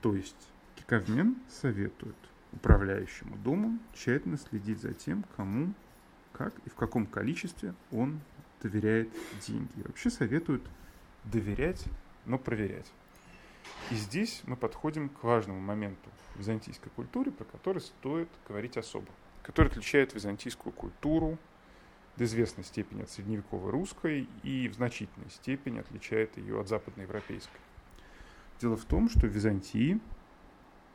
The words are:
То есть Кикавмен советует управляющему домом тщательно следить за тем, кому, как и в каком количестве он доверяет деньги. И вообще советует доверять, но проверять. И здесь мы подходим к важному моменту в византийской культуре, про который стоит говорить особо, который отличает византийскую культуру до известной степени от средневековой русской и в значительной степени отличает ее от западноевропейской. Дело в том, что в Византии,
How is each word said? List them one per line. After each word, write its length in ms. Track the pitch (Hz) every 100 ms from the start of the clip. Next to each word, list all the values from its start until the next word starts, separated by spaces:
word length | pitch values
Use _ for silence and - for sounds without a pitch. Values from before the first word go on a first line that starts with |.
То 140 | 113
есть 360 | 98 - - - - - -
Кикавмен 600 | - 117 92 113 208 254 -
советует 680 | - 139 98 101 - - - - - -
управляющему 840 | - - 101 98 98 - - - 104
домом 420 | 104 170 220 226 -
тщательно 460 | - - 135 - 143
следить 420 | - 107 101 104
за 140 | -
тем, 320 | - - 208 196 -
кому, 380 | 98 107 170 202 - - - - -
как 220 | - - -
и 60 | -
в 40 |
каком 300 | - 113 123
количестве 720 | 104 - 104 170 175 - 196 180 -
он 280 | - 135 151 147 - - -
доверяет 460 | 113 104 107 110 113 - - 104 104
деньги. 240 | 110 - -
И 60 |
вообще 280 | - - 247
советует 520 | - 117 139 - 135 - - - - - -
доверять, 580 | 110 110 104 101 156 185 - - - - -
но 120 | 127
проверять. 540 | - 117 101 - - - - - - - - - - - -
И 40 |
здесь 480 | 113 101 139 226 -
мы 120 | - 127
подходим 520 | 110 - 156 156 143
к 140 | 143
важному 380 | 117 120 107 95
моменту 500 | 95 104 104 95 - - -
в 60 | -
византийской 500 | 101 113 - - -
культуре, 360 | - 120 247 269
про 140 | -
который 340 | - - - 190
стоит 500 | - - 135 160 165 - -
говорить 300 | 104 120 120
особо, 300 | 110 - 98 - - -
который 260 | - - 151
отличает 460 | - - 143 135
византийскую 600 | 110 101 98 123 - -
культуру 640 | - - - 147 160 160 160 - - - - - - - -
до 60 |
известной 400 | 120 113 110 -
степени 360 | - - 101 101
от 80 | 98
средневековой 600 | - 98 107 - 98 95
русской 580 | 123 190 - 165 147 131 110
и 260 | 135 131 123
в 60 |
значительной 560 | 104 123 - 98 - -
степени 480 | - - 139 - 113
отличает 580 | 104 110 - 110 110 -
ее 240 | 101 107
от 80 | 98
западноевропейской. 920 | 107 - 101 95 104 - - - - - - - - - - - - - -
Дело 160 | 120 113
в 80 |
том, 240 | - 165 226
что 120 | -
в 100 | 113
Византии, 720 | 101 107 101 - 107 131 208 - - - - - - - - -